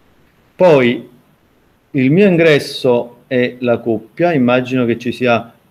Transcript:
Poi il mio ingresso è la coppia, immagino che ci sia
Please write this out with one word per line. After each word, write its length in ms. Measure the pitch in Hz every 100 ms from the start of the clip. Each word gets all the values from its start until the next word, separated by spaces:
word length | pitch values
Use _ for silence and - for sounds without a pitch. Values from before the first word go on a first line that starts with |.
| _ _ _ _ _ -
Poi 580 | 185 143 123 123 - _ _ _ _ _ _ _ _
il 180 | 143 127
mio 160 | 165 208
ingresso 920 | 170 165 147 - - 131 120 - - -
è 300 | 127 123 -
la 180 | 123 117
coppia, 560 | 117 107 - - 170
immagino 500 | 156 120 127 127 131
che 140 | 117 117
ci 120 | 123
sia 400 | 113 123 113 117 _ _